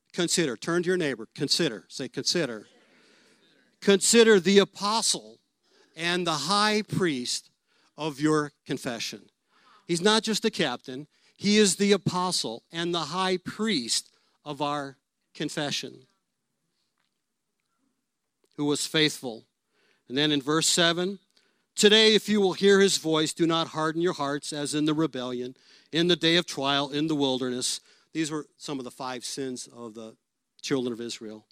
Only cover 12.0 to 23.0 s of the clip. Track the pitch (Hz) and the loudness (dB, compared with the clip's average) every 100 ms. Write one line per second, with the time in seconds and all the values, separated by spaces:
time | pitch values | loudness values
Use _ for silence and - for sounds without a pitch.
12 | - 180 180 - 120 113 - 165 175 170 | 0 -2 -2 -2 -6 -10 -12 -6 -4 -4
13 | 143 180 185 185 - - 220 160 113 - | -4 -2 -2 -2 -6 -6 -2 -2 -2 -4
14 | - _ _ _ 147 143 143 147 139 131 | -6 _ _ _ -14 -6 -4 -4 -8 -14
15 | _ _ _ - 156 165 143 - 131 - | _ _ _ -10 -8 -6 -6 -6 -8 -14
16 | _ _ _ _ _ _ _ _ _ _ | _ _ _ _ _ _ _ _ _ _
17 | _ _ _ _ _ _ _ _ _ _ | _ _ _ _ _ _ _ _ _ _
18 | _ _ _ _ _ - 147 143 - 160 | _ _ _ _ _ -4 -2 -2 0 2
19 | 151 - 131 110 - _ _ _ _ _ | 2 0 -10 -12 -18 _ _ _ _ _
20 | - 131 151 147 131 160 156 - 170 170 | -6 0 2 0 0 0 2 2 2 2
21 | 180 196 _ _ _ _ _ - 208 214 | -4 -6 _ _ _ _ _ 4 6 8
22 | 220 208 - 208 190 156 196 196 196 151 | 6 4 2 2 2 2 4 6 6 2